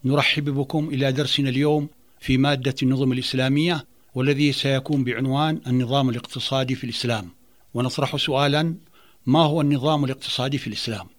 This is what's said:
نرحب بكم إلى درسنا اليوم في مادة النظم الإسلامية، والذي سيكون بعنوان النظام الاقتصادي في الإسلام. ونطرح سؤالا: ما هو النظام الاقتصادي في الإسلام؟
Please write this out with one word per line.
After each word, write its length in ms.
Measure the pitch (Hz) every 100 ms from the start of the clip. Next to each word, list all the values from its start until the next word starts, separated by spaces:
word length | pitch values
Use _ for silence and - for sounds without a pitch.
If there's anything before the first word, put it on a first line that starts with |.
نرحب 400 | 127 143 135 -
بكم 440 | 143 139 135 160 156
إلى 240 | 139 135
درسنا 360 | 131 143 - 139
اليوم 400 | 127 147 151 147 - _ _
في 180 | - 131
مادة 360 | 139 139 131 131
النظم 300 | 131 131 135
الإسلامية، 760 | 127 123 131 131 143 160 165 - - _
والذي 380 | 127 131 135 147
سيكون 520 | 135 139 135 127 143
بعنوان 560 | 123 117 131 135 156 160 127
النظام 420 | 127 120 139 131
الاقتصادي 680 | 120 - 127 - 135 127
في 100 | 131
الإسلام. 460 | 123 113 120 113 90 - _ _ _
ونطرح 420 | 120 127 - 139 147
سؤالا: 580 | - 135 143 147 165 165 - - - _ -
ما 160 | 143
هو 180 | 160 160
النظام 440 | 143 143 139 156
الاقتصادي 540 | 135 135 - - 127 139
في 80 | 120
الإسلام؟ 400 | 104 - 107 87